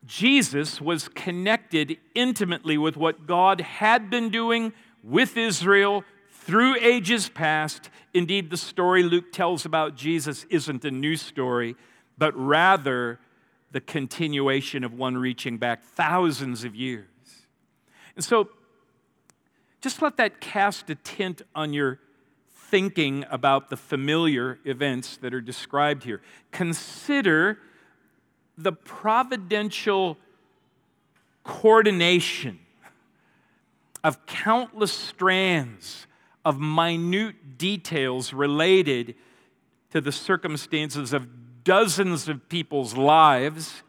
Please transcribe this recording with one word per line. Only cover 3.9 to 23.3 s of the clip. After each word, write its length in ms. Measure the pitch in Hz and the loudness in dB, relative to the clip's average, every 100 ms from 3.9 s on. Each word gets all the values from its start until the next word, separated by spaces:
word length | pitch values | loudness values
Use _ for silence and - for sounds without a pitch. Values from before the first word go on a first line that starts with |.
| 240 214 | 2 2
been 220 | 240 226 | -4 -2
doing 420 | 220 233 233 226 - _ _ | -2 0 -2 -2 -10 _ _
with 340 | 107 143 214 226 | -2 2 2 2
Israel 680 | 226 156 170 196 202 202 190 _ _ | -2 0 4 4 4 0 -6 _ _
through 460 | _ - 190 247 254 | _ 0 4 4 4
ages 520 | 233 247 180 233 190 | 4 4 2 0 0
past. 640 | - 156 156 151 - - - _ | -2 0 0 -2 -8 -18 -20 _
Indeed, 360 | 180 170 196 170 | -2 0 -2 -2
the 60 | 165 | -8
story 460 | - - 180 180 | -8 0 4 6
Luke 300 | 175 175 175 | 4 2 -2
tells 320 | - 175 175 | -2 -2 0
about 320 | 165 160 156 139 | -2 -2 -2 -4
Jesus 480 | 139 165 143 139 - | -4 -2 -4 -10 -2
isn't 340 | - 135 131 | -2 -2 -6
a 60 | 143 | -6
new 260 | 131 147 160 | -4 -4 -4
story, 600 | - - 127 123 117 123 _ _ _ _ | -6 -6 -2 -2 -4 -8 _ _ _ _
but 140 | 156 127 | -2 -2
rather 840 | 135 151 180 190 139 127 120 117 _ _ _ _ _ | 2 4 6 4 2 -2 -4 -8 _ _ _ _ _
the 100 | 135 | -12
continuation 1040 | - 156 135 - 160 143 139 135 135 139 | -8 -8 -8 -6 -4 -2 0 0 -4 -8
of 80 | 123 | -8
one 240 | 117 131 127 | -6 -6 -2
reaching 400 | 127 123 - 117 | -4 -4 -8 -4
back 240 | 120 117 | -4 -4
thousands 840 | _ - 160 175 175 135 135 120 | _ -4 -2 2 0 -2 -6 -8
of 100 | 120 | -10
years. 320 | 107 127 120 95 _ _ _ _ _ _ _ _ _ - - | -10 -10 -10 -14 _ _ _ _ _ _ _ _ _ -20 -12
And 80 | |
so, 260 | 175 233 202 _ _ _ _ _ _ _ _ _ _ _ _ _ | 0 0 0 _ _ _ _ _ _ _ _ _ _ _ _ _
just 200 | 269 - | -10 -2
let 160 | 302 - | -2 2
that 220 | 220 - | 0 0
cast 500 | - 208 196 - - | -8 0 0 0 -10
a 40 | |
tint 480 | 151 - - 190 175 - | -12 -12 -8 -6 -6 -12
on 180 | - 156 | -8 -6
your 260 | 147 139 131 _ _ _ _ _ _ - | -2 -2 -4 _ _ _ _ _ _ 0
thinking 520 | 202 190 - 147 139 143 | 0 0 0 -2 -2 -6